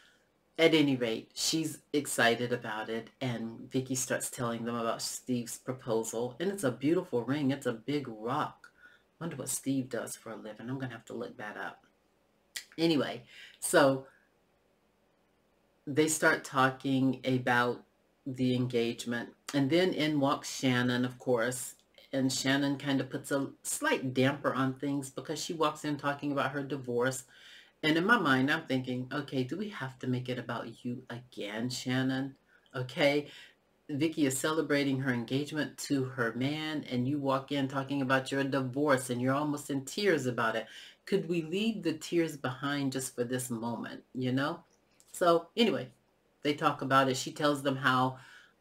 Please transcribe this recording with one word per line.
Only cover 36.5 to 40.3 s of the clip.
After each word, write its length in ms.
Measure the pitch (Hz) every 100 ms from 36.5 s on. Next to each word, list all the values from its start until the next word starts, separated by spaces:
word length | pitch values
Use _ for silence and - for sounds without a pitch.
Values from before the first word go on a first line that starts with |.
| 156 156 151 -
and 160 | 127 123
you 120 | 147
walk 320 | 135 135 135
in 160 | 143 131
talking 340 | 135 131 143
about 300 | 131 135 131
your 100 | 139
divorce, 680 | 135 139 131 135 147 131 127
and 100 | 123
you're 120 | 127
almost 360 | 135 151 143 -
in 140 | 139
tears 420 | 131 - 202 156
about 300 | 127